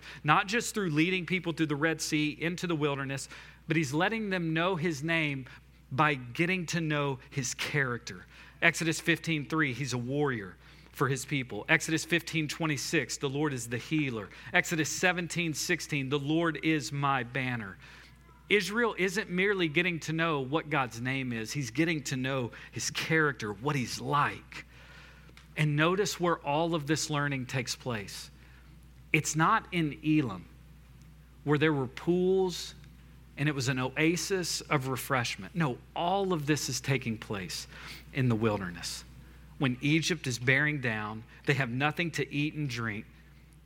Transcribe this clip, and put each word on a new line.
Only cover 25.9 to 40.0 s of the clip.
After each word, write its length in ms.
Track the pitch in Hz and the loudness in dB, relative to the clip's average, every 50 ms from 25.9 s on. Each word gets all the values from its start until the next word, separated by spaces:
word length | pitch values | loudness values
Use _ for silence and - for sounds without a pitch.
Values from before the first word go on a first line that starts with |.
| 185 196 202 - - - | 4 2 0 0 0 0
where 180 | 175 170 160 - - | 2 2 2 2 0
all 300 | 143 143 156 170 165 175 | 0 2 2 2 2 0
of 100 | 160 143 | -2 0
this 240 | 143 160 - - - | 0 0 0 0 -2
learning 380 | 151 143 143 143 139 131 123 | 0 0 0 0 -2 -4 -4
takes 280 | - - 131 123 - - | -4 -4 -4 -4 -4 -6
place. 540 | - - 131 117 107 95 90 - - - - - - - - - - - - - - - - - - - - | -6 -4 -4 -4 -4 -6 -8 -12 -14 -14 -16 -18 -20 -20 -20 -20 -20 -20 -20 -20 -20 -20 -20 -20 -18 -6 0
It's 240 | - 156 - - - | 0 2 2 2 2
not 300 | 156 165 190 220 214 - - | 4 6 6 6 4 2 0
in 260 | 180 175 160 143 135 - 151 | 0 0 0 0 -2 -2 2
Elim, 420 | 156 151 151 135 110 92 87 - - - - - - - - - - - - - - - - - - - - - | 4 4 4 4 2 -4 -8 -12 -16 -20 -20 -20 -20 -20 -20 -20 -20 -20 -20 -20 -20 -20 -20 -20 -20 -20 -6 2
where 140 | 143 151 | 2 4
there 160 | 139 156 160 151 | 6 6 4 4
were 140 | 139 127 | 2 0
pools 880 | 123 - - - 170 175 180 180 185 190 190 185 180 165 - - - - - - - - - - - - - - - - | -4 -6 -4 0 2 2 4 4 4 4 4 2 0 -2 -6 -10 -10 -14 -16 -20 -20 -20 -20 -20 -20 -20 -20 -20 -16 -4
and 140 | - 139 151 | 0 0 0
it 60 | 139 | 0
was 120 | 139 117 | 0 0
an 120 | 131 131 131 | 0 0 0
oasis 840 | 127 127 - 147 156 165 180 170 - - 196 185 165 - - - | 0 -2 2 2 4 4 4 2 -2 -2 -2 -2 -2 -2 -4 -6
of 280 | - - 156 143 131 131 | 0 2 2 2 2 0
refreshment. 640 | 131 120 - - 135 127 117 - - - 190 - - | -4 -4 -2 0 0 0 0 -2 -4 -8 -10 -6 -2
No, 240 | 175 160 131 117 - - - - | 0 0 0 0 -4 -8 -8 -4
all 360 | 147 170 175 190 202 196 185 | -2 0 2 2 2 2 2
of 140 | 180 156 143 | 0 0 2
this 240 | 147 151 135 - - | 2 2 2 2 -4
is 100 | 127 - | -4 -4
taking 380 | - 135 139 120 - 117 110 | 0 0 0 0 0 -2 -4
place 480 | - - - 107 98 90 82 - - - - - - - - - - - - - | -4 -6 -6 -6 -6 -6 -6 -8 -8 -10 -12 -14 -16 -14 -14 -16 -16 -16 -8 -2
in 160 | 139 127 123 | 2 4 4
the 60 | 113 | 4
wilderness. 680 | 107 117 110 104 101 95 87 87 85 - - - - - - - - - - - - - - - | 4 4 2 2 2 -2 -6 -8 -8 -8 -8 -8 -10 -12 -16 -18 -20 -20 -20 -20 -20 -20 -16 -4
When 180 | - 147 127 123 - | 0 2 2 2 2
Egypt 460 | 139 143 156 165 | 2 2 4 4